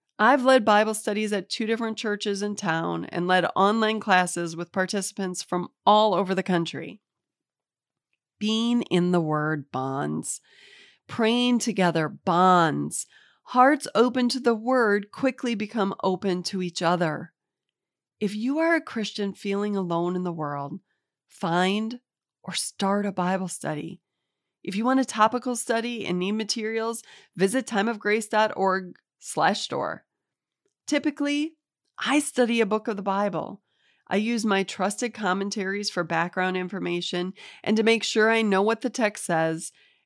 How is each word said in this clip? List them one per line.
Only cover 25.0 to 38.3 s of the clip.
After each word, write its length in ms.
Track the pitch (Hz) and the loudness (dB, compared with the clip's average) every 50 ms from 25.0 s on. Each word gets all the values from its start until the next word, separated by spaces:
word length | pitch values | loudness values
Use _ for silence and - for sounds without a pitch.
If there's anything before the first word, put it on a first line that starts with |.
| 262 | 2
topical 500 | - - 220 214 220 220 254 220 254 247 | 0 2 2 4 4 2 0 -4 -4 -4
study 520 | 233 - - 233 226 226 240 240 226 - - | -4 -2 -2 -2 -2 -2 -4 -6 -6 -4 -4
and 100 | 180 180 | -2 -2
need 140 | 180 196 | 0 0
materials, 720 | 208 220 220 208 - 240 214 214 226 226 220 226 233 226 - - - - - _ - | -2 -2 -2 -4 -4 -4 -4 -4 -4 -4 -4 -4 -6 -8 -10 -16 -20 -20 -20 _ -2
visit 320 | 175 180 196 185 262 240 - | 0 2 2 2 0 -2 0
time 200 | 226 202 202 226 | 0 0 0 0
of 120 | 233 208 | -2 -2
grace 280 | - 208 208 226 214 - | 0 0 0 0 0 0
dot 240 | - 214 214 214 - | 2 2 2 2 2
org 400 | - 190 190 185 190 185 180 175 _ _ _ _ _ | 0 0 0 0 0 -2 -6 -14 _ _ _ _ _
slash 420 | - - - 151 151 165 202 - | -14 -8 -2 0 2 2 2 0
store. 440 | - - - 135 127 80 78 - _ _ _ _ _ _ _ _ _ _ _ _ _ _ _ _ _ - | -4 -6 -4 -4 -4 -4 -6 -8 _ _ _ _ _ _ _ _ _ _ _ _ _ _ _ _ _ -2
Typically, 680 | 294 294 294 302 285 - 285 285 285 294 294 320 320 _ _ _ _ _ _ _ _ - - | -2 0 0 0 -4 -2 -2 -2 0 0 -2 -4 -6 _ _ _ _ _ _ _ _ -8 -4
I 140 | 208 269 302 | 0 0 0
study 420 | 285 - - - 247 220 233 233 | 0 0 0 0 2 2 4 2
a 60 | 226 | 2
book 220 | 196 214 214 214 - | 2 0 -2 -2 -4
of 100 | 214 196 | -6 -4
the 60 | 190 | -2
Bible. 580 | 202 190 196 208 202 170 160 - - - - _ _ _ _ _ _ _ _ _ - | -2 0 0 0 0 -2 -4 -6 -6 -10 -16 _ _ _ _ _ _ _ _ _ -4
I 100 | - 202 | -2 -2
use 280 | 214 226 240 233 208 | 0 0 -2 0 0
my 180 | 220 196 196 196 | 2 2 2 0
trusted 500 | 190 - - 190 202 202 - 247 240 220 | -2 -2 -2 -2 -2 -2 -2 -6 -6 -6
commentaries 760 | - 220 190 185 196 196 202 202 220 190 185 196 202 208 196 | -4 -2 -2 -2 0 -2 -4 -4 -4 -4 -4 -4 -4 -4 -4
for 140 | - 180 175 | -4 -4 -2
background 540 | 165 170 165 170 180 - - 185 185 185 185 | 0 0 0 0 0 -2 -2 -2 0 0 -2
information 760 | 180 180 208 190 165 170 175 175 175 - - 175 180 185 196 - - - - - - | -4 -4 -6 -6 -4 -4 -4 -4 -4 -4 -4 -4 -4 -4 -6 -10 -16 -20 -18 -8 -2
and 140 | - 220 214 | 0 2 4
to 60 | 226 | 4
make 200 | 220 226 226 214 | 4 4 2 2
sure 260 | - - 226 214 | -2 2 2 4
I 120 | 220 | 4